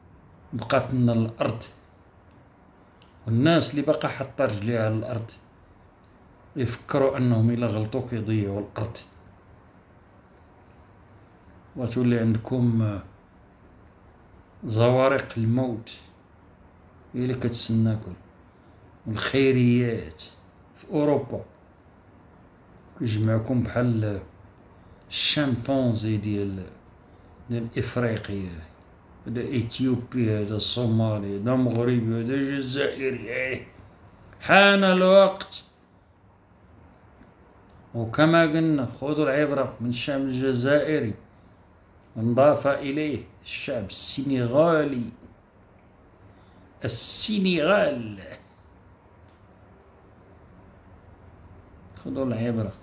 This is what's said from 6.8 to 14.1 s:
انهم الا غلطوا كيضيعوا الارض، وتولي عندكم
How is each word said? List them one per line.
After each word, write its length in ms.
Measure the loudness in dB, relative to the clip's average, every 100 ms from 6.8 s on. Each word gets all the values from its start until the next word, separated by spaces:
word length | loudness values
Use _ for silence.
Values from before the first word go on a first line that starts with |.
| -4 2 2 2
انهم 340 | 2 4 4
الا 160 | 2 0
غلطوا 400 | -2 -2 -4 -4
كيضيعوا 540 | -4 -2 0 0 -4
الارض، 360 | -6 -8 -8 -10 -20 -20 -20 -20 -20 -20 -20 -20 -20 -20 -20 -20 -20 -20 -20 -20 -20 -20 -20 -20 -20 -20 -20 -20 -20 -20 -18 -8
وتولي 420 | -4 0 2 2
عندكم 800 | 2 0 -2 0 2 2 0 -4 -10 -20 -20 -20 -20 -20 -20 -20 -20 -20 -20